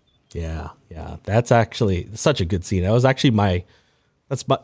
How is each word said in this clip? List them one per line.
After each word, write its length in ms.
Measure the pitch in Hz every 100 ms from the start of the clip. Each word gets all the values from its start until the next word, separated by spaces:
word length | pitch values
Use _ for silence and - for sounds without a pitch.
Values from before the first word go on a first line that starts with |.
| _ _ _
Yeah, 360 | 85 80 80 73 - -
yeah. 280 | 80 78 82
That's 280 | - 110 -
actually 580 | 120 107 - 107 85 - 107
such 260 | 160 135
a 40 | 87
good 200 | 95 -
scene. 160 | 95
That 80 | 92
was 140 | 120 131
actually 260 | 131 143
my, 320 | 107 101 90 - _ _ _ _ _ -
that's 180 | 135 -
my, 100 | 135